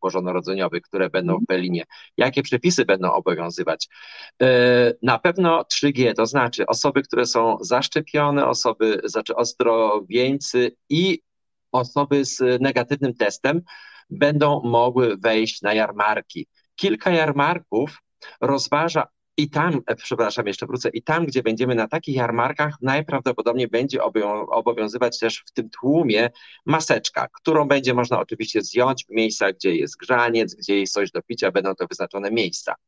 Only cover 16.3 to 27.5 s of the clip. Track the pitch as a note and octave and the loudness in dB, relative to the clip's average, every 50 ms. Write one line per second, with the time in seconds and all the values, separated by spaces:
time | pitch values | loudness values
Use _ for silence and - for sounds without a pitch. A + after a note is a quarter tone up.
16.3 | - F2 - - _ _ _ _ _ - - G3 G#3+ A3 - F#3+ F3 E3 D#3+ D3+ | -12 -14 -14 -14 _ _ _ _ _ -4 -2 -2 -2 0 0 0 2 2 2 0
17.3 | C#3 C#3+ C#3+ D#3 F3 E3+ - _ G2 A2 C#3 D3+ - - _ _ _ _ - - | 0 0 0 0 0 -2 -6 _ -2 -2 -2 -2 -6 -14 _ _ _ _ -20 -20
18.3 | - _ A#2 B2+ C#3 C#3 - - - D3 D#3+ E3+ E3 D#3 - - _ _ _ _ | -10 _ -2 -2 0 -2 -2 -2 0 0 0 0 0 -2 -4 -4 _ _ _ _
19.3 | _ - D3+ D3 - D3+ D#3 F3 D#3 B2+ - - A2+ - - - B2+ A#2 A#2 G#2 | _ -4 -4 -2 0 0 0 0 0 -2 -2 -4 -6 -6 -4 -6 -2 0 0 0
20.3 | - B2 G#2+ G2+ F#2+ - - - B2+ B2+ - B2 - A2+ - - D#3 E3 E3+ C#3+ | 0 -2 -4 -4 -4 -6 -6 -8 -6 -4 -4 -4 -6 -4 -4 -2 -2 0 -2 0
21.3 | B2 C3 B2 A2+ A2+ A2 C3 B2 B2 A2+ A2 G#2+ D3+ D#3+ - - C3+ C3 A#2+ A#2 | -2 0 0 0 0 0 0 0 0 0 -2 -2 -4 -6 -4 -2 -2 -2 0 0
22.3 | A2+ A#2 A#2+ C3+ D3 - D3+ D3+ D3 - B2 C3+ C3+ D3+ D#3+ - D3 C3 A#2+ C3 | 0 0 0 -2 -2 -2 -4 -4 -4 -4 -2 -2 -2 -2 -2 -2 -4 -4 -2 -2
23.3 | A#2+ - A2+ A#2+ A#2 B2+ B2 A2 A2 A#2 C3 C#3 C3 - G#2+ - F#2 A2 G2+ G#2 | -4 0 -2 -2 0 0 -2 0 0 -2 -2 0 -2 -2 -2 0 0 0 0 0
24.3 | G#2 G#2+ F#2 - - A#2 A2 A#2+ A#2 A#2 G#2+ G#2 G#2+ B2 B2 A#2 - - A#2 A2+ | -2 -4 -4 -2 -2 0 0 0 0 0 -4 -4 -2 -2 -2 -2 -2 -2 -2 -4
25.3 | - - - - _ - A2+ G#2+ - - A#2+ C3 D3 E3 E3 B2 G#2 G#2+ A#2+ A#2+ | -4 -4 -10 -10 _ -8 -8 -8 -10 -4 0 2 2 4 4 2 2 2 2 0
26.3 | - - - - - - _ - D3+ D#3+ D#3+ - C#3+ - - - - - - - | -2 -8 -18 -20 -20 -12 _ -2 0 0 2 0 0 0 0 -4 -4 -4 -6 -6
27.3 | - - _ E3+ | -8 -4 _ 2